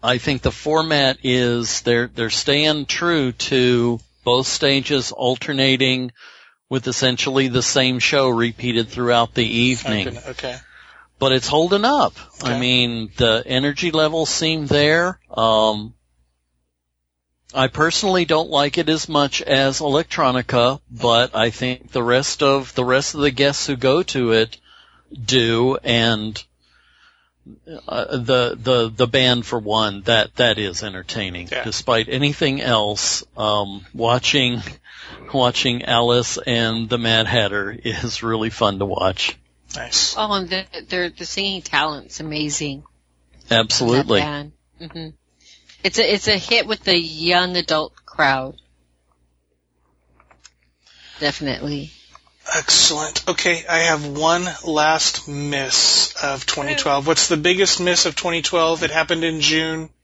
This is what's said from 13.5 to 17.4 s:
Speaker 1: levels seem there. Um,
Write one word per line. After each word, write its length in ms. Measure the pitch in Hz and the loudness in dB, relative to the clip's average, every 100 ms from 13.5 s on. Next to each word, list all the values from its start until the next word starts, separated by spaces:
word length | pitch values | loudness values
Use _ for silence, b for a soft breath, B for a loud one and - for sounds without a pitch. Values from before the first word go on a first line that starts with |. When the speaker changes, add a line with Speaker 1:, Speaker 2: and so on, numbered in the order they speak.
| 131 143 143 175 | -2 -2 -2 -2
Speaker 1:
levels 380 | 156 156 165 151 | 2 0 0 -2
seem 380 | - 160 160 147 | -2 -2 -2 0
there. 540 | 147 147 160 175 185 _ | 2 4 4 0 -4 _
Um, 600 | - 113 110 110 107 107 117 _ _ _ _ _ _ _ _ _ _ _ _ _ _ | 0 2 4 4 0 -6 -14 _ _ _ _ _ _ _ _ _ _ _ _ _ _